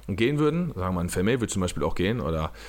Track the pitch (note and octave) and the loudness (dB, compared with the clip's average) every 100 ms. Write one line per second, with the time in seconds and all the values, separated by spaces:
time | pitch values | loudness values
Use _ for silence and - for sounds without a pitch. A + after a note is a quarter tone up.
0 | - F#2+ A#2 D3 D3+ E3 F3 G2 F#2 F2+ | -8 0 2 4 2 2 -2 -2 -2 0
1 | F2 F#2 G2 B2+ G#2+ G2 F2+ D#2+ D2+ - | 0 0 2 2 0 0 -2 0 0 2
2 | F#2 A#2+ D#2 D#2+ D#2 - | 0 0 -2 -2 -2 -6